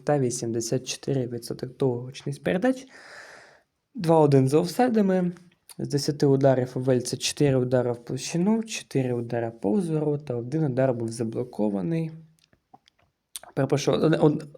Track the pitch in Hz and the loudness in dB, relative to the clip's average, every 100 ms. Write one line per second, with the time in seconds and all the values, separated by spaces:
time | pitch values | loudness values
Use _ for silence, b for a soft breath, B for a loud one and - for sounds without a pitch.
0 | - 147 127 117 117 117 117 131 127 - | -2 0 0 -2 -4 -4 -2 -4 -4 -8
1 | - 135 120 120 - - 131 - 139 120 | -4 -2 -2 -6 -10 -10 -10 -2 -2 -2
2 | 127 139 143 139 180 180 254 262 - B | -8 -10 -10 -6 -2 0 0 -2 -8 B
3 | B B B B B B _ _ _ 262 | B B B B B B _ _ _ -4
4 | 165 165 147 139 131 151 175 - 254 220 | 4 6 8 6 6 2 0 0 2 2
5 | 196 185 180 175 - _ _ - 135 143 | 2 2 0 -6 -16 _ _ -10 -4 -2
6 | 147 147 143 135 135 127 123 131 127 127 | -2 2 4 6 4 4 0 -2 0 0
7 | 123 131 - - 147 131 127 127 120 117 | 0 -4 -4 0 2 2 2 0 0 -4
8 | - 135 - 170 190 226 220 - - 139 | -8 -10 -4 0 0 0 -2 -10 -4 -2
9 | 127 120 117 120 113 - 202 208 170 156 | -2 -4 -4 -4 -4 -4 0 0 0 -2
10 | 151 147 151 120 120 156 151 123 135 120 | -2 -4 -4 -8 -4 -2 -2 2 0 0
11 | 113 113 110 123 123 - 107 98 170 165 | -4 -4 -6 -6 -6 -4 -2 -2 -2 -2
12 | 165 160 - _ _ _ _ - _ _ | -4 -10 -20 _ _ _ _ -20 _ _
13 | _ _ _ - - - 135 139 147 - | _ _ _ -20 -8 -4 0 0 0 2
14 | 156 160 156 151 - | 2 4 4 2 -6